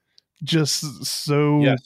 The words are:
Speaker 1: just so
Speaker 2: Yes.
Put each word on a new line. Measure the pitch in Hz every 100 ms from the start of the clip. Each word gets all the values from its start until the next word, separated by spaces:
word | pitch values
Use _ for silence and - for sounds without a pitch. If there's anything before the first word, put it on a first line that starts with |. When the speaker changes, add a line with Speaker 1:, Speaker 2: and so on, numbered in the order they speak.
| _ _ _ -
Speaker 1:
just | 135 165 143 - 151 - 123
so | - 147 143 147 147
Speaker 2:
Yes. | 139 127